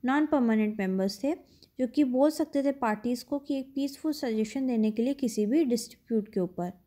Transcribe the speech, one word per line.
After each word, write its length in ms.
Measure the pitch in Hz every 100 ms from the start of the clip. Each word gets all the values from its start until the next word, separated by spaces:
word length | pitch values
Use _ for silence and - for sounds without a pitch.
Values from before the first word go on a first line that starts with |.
नॉन 220 | 247 277 302
परमानेंट 520 | 294 240 220 214 214
मेंबर्स 460 | 190 190 190 -
थे 100 | 277 359 - _ - _
जो 60 | 254
कि 180 | 277
बोल 260 | 277 247 285
सकते 340 | 302 320 285
थे 80 | 277
पार्टीज 500 | 277 233 214 240 240
को 160 | - 285
कि 200 | 285 277
एक 140 | 262
पीसफुल 380 | - 277 277 311
सजेशन 540 | 302 262 220 220 277 262
देने 240 | 233 214
के 120 | 214
लिए 120 | 240
किसी 320 | 277 247 220 208
भी 180 | 285
डिस्प्यूट 680 | 294 233 - - _ 226 208
के 80 | -
ऊपर। 400 | 180 - 180 -